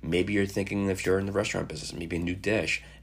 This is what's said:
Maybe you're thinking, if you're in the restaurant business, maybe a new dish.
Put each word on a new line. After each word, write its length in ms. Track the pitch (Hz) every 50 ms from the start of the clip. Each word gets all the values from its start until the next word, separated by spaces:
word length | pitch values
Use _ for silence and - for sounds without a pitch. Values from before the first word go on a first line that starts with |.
Maybe 320 | - 76 85 87 - 101 101
you're 100 | 101 98
thinking, 460 | 98 98 104 98 - 104 101 98 98
if 160 | 95 95 -
you're 120 | 92 92 98
in 60 | 98
the 80 | 98
restaurant 360 | 95 95 113 - - 90 87 -
business, 260 | 80 76 78 - -
maybe 220 | - 85 82 87
a 20 | 82
new 160 | 87 87 90
dish. 480 | 95 - 98 107 107 78 - - - - - - -